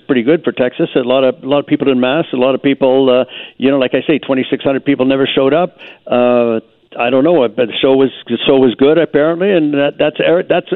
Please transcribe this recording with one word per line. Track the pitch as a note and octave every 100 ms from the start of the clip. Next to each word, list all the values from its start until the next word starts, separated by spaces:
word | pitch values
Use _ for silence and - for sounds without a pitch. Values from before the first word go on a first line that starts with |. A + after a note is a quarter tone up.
| -
pretty | B2+
good | A2+ E3
for | C3
Texas. | - B2+ - E3
A | C#3
lot | B2 C3
of, | C3 B2+
a | C3
lot | C#3+
of | C#3
people | D3 C#3
in | B2+
masks. | B2+ C#3+ -
A | C3
lot | B2+
of | B2+
people, | C#3 C3+ C3+ C3 C3+
uh, | B2 B2 - - -
you | B2+
know, | C#3
like | B2+
I | C3+ B2+
say, | D3
twenty-six | - C3 B2 B2+
hundred | D3 C3
people | C#3 C#3 B2+
never | C3+ C3+
showed | - C3+
up. | D3 F3+ - - - -
Uh, | B2 B2 B2 A#2 A2+ - _ _ -
I | A#2+
don't | C3
know, | D3 F3 A#2
but | G#2 A#2+
the | -
show | C#3 C3+
was, | C3+ - -
the | A#2 -
show | C#3
was | C3
good | G#2+ C#3 D#3+
apparently, | D3+ D3 D3+ E3+ F#3+
and | F#3 D3+
that, | C#3+ C#3+ -
that's | D3 D3+
Eric, | D#3 E3+ -
that's | E3+ -